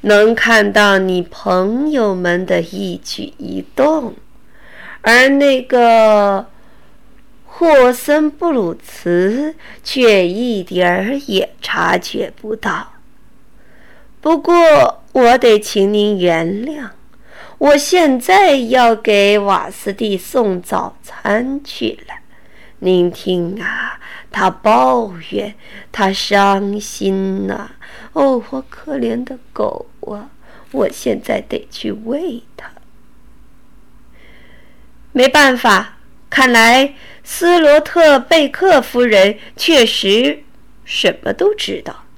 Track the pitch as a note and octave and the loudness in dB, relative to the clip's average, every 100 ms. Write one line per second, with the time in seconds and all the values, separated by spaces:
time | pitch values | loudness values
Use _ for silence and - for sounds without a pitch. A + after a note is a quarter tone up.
0 | G3+ G#3 G#3+ A3+ A#3 A3+ G3+ G3+ G#3 G3 | 2 4 4 2 2 2 2 0 2 2
1 | F#3+ F3+ F3 - - F#3 F#3+ A#3 D4+ D4 | 0 -4 -6 -10 -4 -2 -2 -2 -2 -2
2 | G#3+ F#3 F3 F3 F#3 F3+ E3+ F#3+ G3 F3+ | -2 -2 -2 -4 -2 -4 -4 -10 -10 -10
3 | - - - - - F#2+ - - C#4+ D#4+ | -12 -14 -14 -14 -12 -12 -10 -2 0 0
4 | A#3 - - - - - - - - - | -6 -16 -20 -20 -20 -20 -20 -20 -20 -6
5 | - A#3+ C4 C#4 C#4+ C4 B3+ B3 A#3 A3+ | 2 4 4 4 2 2 0 2 4 6
6 | A3 G#3 G3+ F#3+ A#3 - - - - - | 6 4 2 -2 -6 -20 -20 -20 -20 -20
7 | - - - - - - E4+ C#4+ B3 B3 | -20 -20 -20 -20 -20 -2 4 6 4 2
8 | - D4 D#4 D4 F4 C4+ F3 E3 - - | -2 0 0 -2 -2 -2 -4 -8 -16 -10
9 | F3 F3 F#3+ A#3+ D4+ D#4+ - - - C4 | -2 0 0 -2 -6 -10 -20 -18 -10 0
10 | A#3+ G3+ F3 F#3+ B3 G#3 F3+ F3+ F3+ A#3 | 2 4 2 -2 -4 -6 -6 -2 0 0
11 | G3+ C#4 - F#3+ - - - - E3+ F#3 | -4 -6 -4 -4 -4 -10 -8 -4 -2 -2
12 | - - F#3+ - A3 G#3+ G3+ F3+ - - | -4 -10 -10 -10 -12 -8 -6 -8 -12 -20
13 | - - - - - - - - - - | -20 -20 -20 -20 -20 -20 -20 -20 -20 -20
14 | - - D4+ D#4+ E4+ F4 E4 D4 - - | -20 -8 -2 -2 2 4 6 6 4 -2
15 | - C4 A#3 B3+ B3+ G#3 G#3+ G#3+ G3 G#3 | -4 2 4 4 4 2 0 0 2 2
16 | G#3 G3+ F3 E3 E3 G3+ B3+ D4+ A#3+ - | 0 0 0 0 -2 -6 -8 -10 -14 -18
17 | - - - - - - C#4+ D4 C#4+ F4+ | -20 -20 -20 -20 -20 -2 2 2 2 2
18 | D#4 C4 A#3+ F#4+ F#4+ C#4 A#3 B3+ A#3+ A3+ | 2 0 2 4 4 2 2 2 2 2
19 | A3+ G3+ G3+ G#3 G3+ F#3 - - - G3 | 0 2 4 2 0 -2 -4 -10 -10 -6
20 | A3 F#3+ - C4+ A3 F3+ - G3 - - | -6 -6 -4 -2 -2 -4 -6 -6 -6 -14
21 | - - - G#3 B3+ C#4 C#4+ - - - | -20 -10 -4 -2 -4 -8 -10 -8 -8 -8
22 | - - - - - - - - F#3 F#3 | -18 -20 -20 -20 -20 -20 -20 -8 -2 0
23 | F3 F3 - F3+ E3+ G3+ - - - - | 0 -4 -6 -4 -4 -8 -10 -8 -10 -12
24 | - - - G3+ F#3+ F#3 A3 A#3 C4 B3+ | -20 -20 -12 -4 -4 -2 0 2 2 -2
25 | G#3+ F3 D#3+ - G#3 - - - - - | -4 -12 -10 -8 -8 -14 -20 -20 -16 -2
26 | G3 G3 - G3+ G3 G3 G3+ G#3 G3+ - | -2 -2 -2 2 2 2 -2 -6 -10 -6
27 | G3 F#3+ F#3+ F#3+ G3 G3+ - - - - | -4 -2 -4 -4 -6 -8 -12 -20 -20 -20
28 | - D#4+ C#4 B3+ G#3 C4 C4 - - C#4 | -10 -2 0 0 -4 -12 -12 -18 -10 -6
29 | A#3 A#3 B3 B3+ - - G#3+ - - - | -4 -6 -8 -14 -16 -6 -6 -6 -16 -16
30 | - G#3 - - - - - C4+ G3 - | -14 -14 -16 -20 -20 -20 -12 -4 -4 -4
31 | B3 G#3+ - G#2+ - - - - D#4+ - | -6 -6 -6 -8 -6 -12 -12 -12 -10 -10
32 | A3+ C#4+ F4 A#3+ - - - - - - | -8 -8 -8 -10 -16 -20 -20 -20 -20 -20
33 | - - - - - - - - - - | -20 -20 -20 -20 -20 -20 -20 -20 -20 -20
34 | - - - - - - - - - - | -20 -20 -20 -20 -20 -20 -20 -20 -20 -20
35 | - C4 B3+ D4+ C#4 B3 A#3+ F#3+ A3 - | -8 0 2 4 2 2 2 0 -2 -18
36 | - - - - C4 A#3 A3+ B3 C#4 - | -20 -20 -6 0 2 4 4 4 2 -4
37 | - - - - E4+ F4 D4+ D4 D4+ F4 | -20 -20 -14 -2 2 4 6 4 2 2
38 | D#4 C#4 B3 E4 C#4 - F#4+ D4+ - B3 | 4 4 2 0 0 0 2 2 2 -2
39 | B3 G#3 G3 G#3 - - - D4+ A3+ - | 2 4 2 0 -16 -6 0 2 2 0
40 | F#3+ G#3+ C4+ D4 - - - - - - | 0 0 0 -4 -14 -20 -20 -20 -12 -4
41 | G#3 - - - G4 G#4 - - - - | -4 -4 -8 -2 -2 -2 -8 -10 -12 -16
42 | - | -20